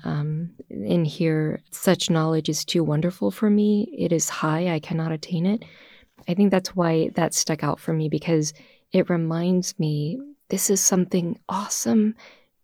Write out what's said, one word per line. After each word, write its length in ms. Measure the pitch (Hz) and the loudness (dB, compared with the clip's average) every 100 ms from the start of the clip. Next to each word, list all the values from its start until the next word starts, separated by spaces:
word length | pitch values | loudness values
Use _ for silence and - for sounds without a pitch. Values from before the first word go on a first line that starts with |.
um, 460 | - 151 151 156 170 - - | -4 -4 -4 -4 -8 -12 -14
in 360 | - 208 175 156 | -10 0 0 0
here, 560 | - 165 156 156 - - | 0 0 2 0 -4 -10
"Such 400 | - - 170 - | -4 0 0 2
knowledge 380 | 165 160 160 156 | 0 2 0 0
is 160 | 156 | -4
too 200 | - 175 | -2 0
wonderful 460 | 156 147 175 - 202 | 0 0 0 -2 -4
for 180 | 190 214 | 0 2
me. 460 | 208 208 208 226 302 | 4 4 2 0 -2
It 160 | 175 | 0
is 160 | 165 - | 0 0
high. 420 | - 156 156 180 | -2 -2 0 0
I 60 | 160 | -2
cannot 320 | - 160 160 | -2 -4 -2
attain 340 | 156 - 170 180 | -4 -4 -2 0
it." 180 | 226 - - - - _ _ - | 0 -4 -20 -20 -20 _ _ -4
I 60 | |
think 160 | 180 202 | 2 4
that's 240 | 190 185 | 4 0
why 360 | 185 170 160 - | 0 2 4 2
that 200 | - 160 | 0 0
stuck 280 | - - 156 | 0 -2 -2
out 160 | 147 - | -2 -4
for 140 | - | -2
me, 160 | 160 156 | -2 0
because 440 | 156 - 160 151 - - _ _ | -2 0 0 0 -6 -20 _ _
it 160 | 185 - | 0 2
reminds 720 | 175 165 165 175 180 180 - | 0 0 0 2 0 0 -2
me, 400 | 156 147 147 254 285 294 _ | -2 0 -2 -6 -10 -20 _
this 220 | 196 - | -4 0
is 100 | 196 | 2
something 580 | - 185 180 185 170 - - | 2 2 2 0 -2 -6 -6
awesome, 680 | 190 202 - 233 226 214 220 - - _ _ | -6 -4 -4 0 2 2 0 -12 -20 _ _